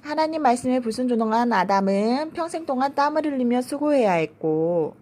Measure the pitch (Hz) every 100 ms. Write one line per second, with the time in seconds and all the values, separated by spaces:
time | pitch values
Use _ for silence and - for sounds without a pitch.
0 | 294 302 311 320 285 247 254 254 240 220
1 | 254 233 220 220 240 214 180 196 196 196
2 | 214 254 311 330 330 330 320 254 277 277
3 | 285 311 302 277 240 247 247 285 294 285
4 | 220 175 156 - 160 156 160 175 151 -